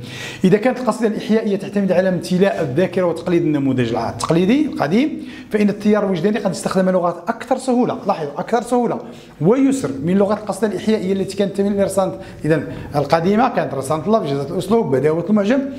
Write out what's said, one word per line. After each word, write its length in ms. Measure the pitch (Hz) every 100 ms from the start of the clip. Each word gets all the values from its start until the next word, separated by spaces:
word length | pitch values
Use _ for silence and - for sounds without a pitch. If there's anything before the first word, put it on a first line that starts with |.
| - - - -
إذا 140 | 185 202
كانت 220 | 254 247
القصيدة 280 | 247 208 226
الإحيائية 480 | 196 - 214 208 190
تعتمد 360 | 196 208 190
على 180 | 175 190
امتلاء 520 | 175 - 180 196 -
الذاكرة 420 | 151 131 180 190
وتقليد 380 | 180 - - 170
النموذج 540 | 156 147 135 127 117 113
التقليدي 720 | 110 - - 165 185 277 311
القديم، 580 | - 143 208 302 - - - -
فإن 180 | 214 202
التيار 360 | 196 208 208 196
الوجداني 340 | 175 190 220
قد 120 | 208
استخدم 380 | 156 - 190 185
لغات 260 | 185 175 170 -
أكثر 300 | 220 - 262
سهولة، 400 | 262 247 254 254 185
لاحظوا، 320 | 185 147 147
أكثر 220 | 185 240
سهولة 380 | - 247 226 127 - - - -
ويسر 480 | 151 262 269 - - - 156
من 120 | 196
لغة 160 | 202
القصيدة 340 | 208 - 185 220
الإحيائية 460 | 185 208 220 185
التي 240 | 196 190 -
كانت 200 | 202 196
تميل 200 | 202 202
لرسانة، 360 | 190 196 185 - - - 151
إذن 220 | 156 - - - 147
القديمة 600 | 143 165 170 208 254 -
كانت 180 | 160
رسانة 320 | 139 123 156 151
اللفظ، 220 | 220 160
جازة 220 | 139 139
الأسلوب، 420 | 180 165 226 170 131
بداوة 300 | 151 160 170
المعجم، 300 | 208 196 269 277